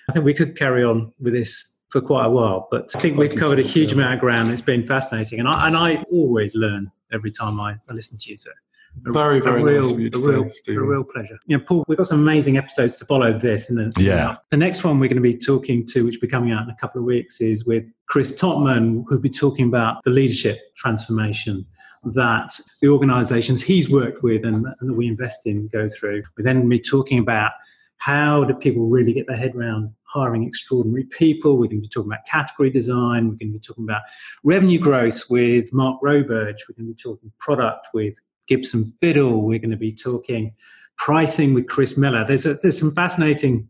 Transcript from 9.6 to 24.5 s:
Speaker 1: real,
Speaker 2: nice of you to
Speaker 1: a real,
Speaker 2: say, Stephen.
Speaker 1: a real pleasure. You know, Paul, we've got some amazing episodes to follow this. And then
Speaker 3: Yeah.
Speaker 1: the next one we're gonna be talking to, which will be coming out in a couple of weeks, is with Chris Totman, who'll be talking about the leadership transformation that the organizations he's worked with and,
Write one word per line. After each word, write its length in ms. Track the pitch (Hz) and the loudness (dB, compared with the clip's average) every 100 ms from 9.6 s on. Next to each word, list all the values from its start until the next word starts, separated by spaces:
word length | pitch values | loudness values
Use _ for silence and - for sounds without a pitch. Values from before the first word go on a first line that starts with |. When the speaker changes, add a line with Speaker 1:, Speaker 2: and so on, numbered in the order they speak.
Speaker 1:
real, 200 | 147 143 | 4 4
Speaker 2:
nice 100 | 127 | 2
of 80 | 120 | 0
you 100 | 113 | -4
to 80 | 123 | -2
Speaker 1:
a 100 | 143 | 0
real, 160 | 131 | 2
Speaker 2:
say, 60 | 104 | 0
Stephen. 280 | - - 107 | -6 -6 -4
Speaker 1:
a 40 | 135 | -2
real 180 | 139 | -2
pleasure. 320 | - 123 101 110 - | -4 -10 -14 -12 -2
You 120 | 143 | -2
know, 60 | |
Paul, 200 | - 175 147 | 2 0 0
we've 120 | 156 | -2
got 80 | 185 | 0
some 140 | 151 | 2
amazing 360 | 151 156 139 135 | 4 4 2 0
episodes 400 | 135 - 120 - | 0 -2 -2 -2
to 60 | |
follow 320 | - 135 117 110 | -2 2 2 2
this. 300 | 123 104 - | 0 -2 -2
And 100 | 117 | -4
then 140 | 110 92 | -2 2
Speaker 3:
Yeah. 380 | 98 90 76 - - | 2 2 0 -4 -2
Speaker 1:
the 60 | 147 | 2
next 260 | 180 180 | 2 0
one 160 | 170 139 | 0 2
we're 100 | 131 | 2
gonna 120 | 131 | 2
be 160 | 123 123 | 2 2
talking 480 | - 135 131 120 117 | 0 0 0 -2 0
to, 160 | 127 | 0
which 120 | 117 113 | 0 -2
will 60 | |
be 60 | 117 | -4
coming 240 | 131 120 | -2 0
out 100 | 110 | -2
in 60 | 117 | -4
a 60 | 110 | -10
couple 240 | 120 127 | -10 -6
of 40 | |
weeks, 360 | 120 120 - - | -2 -2 -4 -4
is 260 | 113 110 117 | -2 -2 0
with 180 | 113 113 _ - | -2 -2 _ -4
Chris 320 | 143 135 - | -2 -2 -2
Totman, 640 | 185 151 135 120 113 113 - | -2 2 2 2 2 0 -2
who'll 120 | 131 | -2
be 120 | 139 | -2
talking 360 | - 143 135 123 | 0 0 2 2
about 360 | 120 113 - | 2 0 -2
the 60 | 131 | 0
leadership 480 | 131 127 110 110 - - - | 2 2 0 -2 -4 -10 -8
transformation 880 | 127 110 - 110 107 107 - 95 - _ - _ 123 | -4 -4 -2 -2 -2 -4 -6 -6 -8 _ -20 _ -6
that 380 | 113 120 110 - - - - | 0 2 0 -4 -12 -16 0
the 80 | 143 | 4
organizations 760 | 143 139 127 113 117 117 123 | 6 4 2 2 0 0 0
he's 260 | - 190 131 | 2 2 4
worked 340 | 139 117 - | 2 2 -2
with 220 | 123 110 | 0 0
and, 220 | 113 | 0